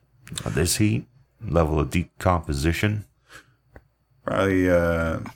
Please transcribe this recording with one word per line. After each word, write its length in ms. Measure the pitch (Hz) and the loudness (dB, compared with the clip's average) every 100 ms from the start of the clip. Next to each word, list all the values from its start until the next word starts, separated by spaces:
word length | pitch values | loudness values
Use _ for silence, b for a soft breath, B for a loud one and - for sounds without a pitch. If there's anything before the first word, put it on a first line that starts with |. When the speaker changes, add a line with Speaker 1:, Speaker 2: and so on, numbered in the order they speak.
| _ _ - - | _ _ -14 -8
Speaker 1:
Uh, 60 | 53 | -4
this 260 | 57 85 - | -2 0 2
heat, 300 | 107 110 - _ _ _ | 0 0 -6 _ _ _
level 380 | 110 82 76 76 | -2 0 2 2
of 80 | 71 | 0
decomposition. 1160 | 90 80 - 95 87 80 69 78 85 107 107 - _ B B B B _ - - _ _ _ - | -2 -4 -2 0 0 -2 -2 -2 0 -2 -2 -8 _ B B B B _ -20 -20 _ _ _ -4
Speaker 2:
Probably, 420 | - 98 92 90 | 0 2 2 4
uh, 520 | 87 85 82 82 - - | 4 4 0 0 -4 -8